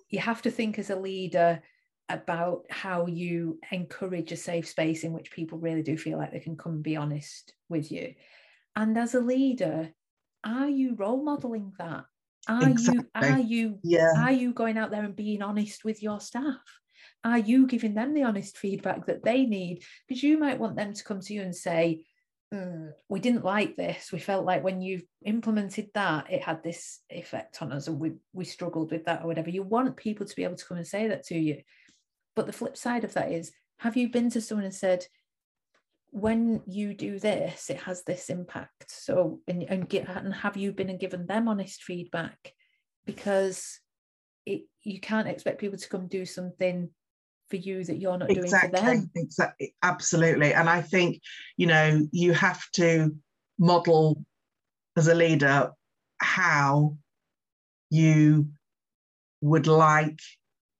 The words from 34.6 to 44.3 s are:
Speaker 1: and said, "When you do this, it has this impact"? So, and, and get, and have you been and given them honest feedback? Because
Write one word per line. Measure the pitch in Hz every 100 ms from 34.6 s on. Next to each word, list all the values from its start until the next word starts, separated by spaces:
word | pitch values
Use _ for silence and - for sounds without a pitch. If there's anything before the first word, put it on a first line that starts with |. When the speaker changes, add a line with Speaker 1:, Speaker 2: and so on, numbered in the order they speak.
| 190
Speaker 1:
and |
said, | 190 190 180 - _ _ _ _ _ _ _ _ _ _
"When | 226 214 226 233 220 -
you | 190 202
do | 196 202 202
this, | 214 202 165 - -
it | 175
has | - 180
this | - 180 -
impact"? | 175 175 - - _ -
So, | - - 180 170 - -
and, | 175
and | 170 190 180
get, | 190 -
and | 185 190
have | 190 208 202
you | 196
been | 190 190
and | 185
given | 185 180 175
them | 208 226
honest | 202 190 -
feedback? | - 180 165 170 160 - - _ _ _ _ _ -
Because | - 208 196 190 185 - - _ _ _ _ _